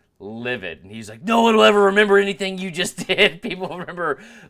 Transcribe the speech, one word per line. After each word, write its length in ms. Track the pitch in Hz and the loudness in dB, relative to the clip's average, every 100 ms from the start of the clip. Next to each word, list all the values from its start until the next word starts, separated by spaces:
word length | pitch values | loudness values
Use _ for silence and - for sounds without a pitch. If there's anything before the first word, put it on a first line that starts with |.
| _ _ | _ _
livid. 680 | 98 113 127 123 92 80 | -16 -10 -8 -8 -10 -14
And 80 | 90 | -16
he's 180 | 113 110 | -18 -16
like, 120 | 113 | -12
"No 200 | 190 226 | -2 2
one 140 | 226 220 | 4 6
will 80 | |
ever 180 | 214 208 | 6 6
remember 340 | 196 202 214 196 | 4 4 4 4
anything 400 | 202 196 190 185 | 2 -4 -6 -6
you 140 | 190 | -8
just 360 | 160 180 - - | -6 -6 -6 -4
<laughs> 20 | |
did. 340 | 185 202 170 | 0 0 0
People 260 | 233 180 180 175 | -12 -10 -10 -10
remember 440 | 160 175 165 135 - - | -12 -8 -6 -6 -10 -20